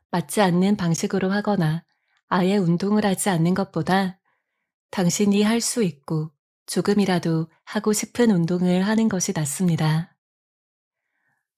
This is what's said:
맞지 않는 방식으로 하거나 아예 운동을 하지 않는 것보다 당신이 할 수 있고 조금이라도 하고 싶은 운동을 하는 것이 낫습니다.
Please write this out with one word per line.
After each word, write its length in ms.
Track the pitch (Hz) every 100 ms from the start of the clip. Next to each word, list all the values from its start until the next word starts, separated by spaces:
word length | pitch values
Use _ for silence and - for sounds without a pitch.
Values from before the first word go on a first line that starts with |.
| _
맞지 300 | 180 165 -
않는 360 | 190 175 190 208
방식으로 560 | 170 165 202 190 185
하거나 520 | 202 208 196 156 165 - _ _ _ -
아예 280 | 180 180 208
운동을 480 | 170 175 196 214
하지 260 | 208 180 208
않는 240 | 170 170
것보다 680 | 190 190 165 151 190 185 180 _ _ _ _ _ _ _
당신이 520 | - 175 - 208 202
할 180 | 208 233
수 220 | 226 -
있고 480 | 190 - - 160 156 - _ _ -
조금이라도 840 | - 175 202 190 175 165 160 160 _
하고 280 | - 214 214
싶은 380 | 208 - - 240
운동을 560 | 185 165 175 180 180 196
하는 220 | 220 226
것이 240 | 190 175
낫습니다. 840 | 185 147 - 180 160 156 156 170 _ _ _ _ _ _ _ _ _ _ _ _ _ _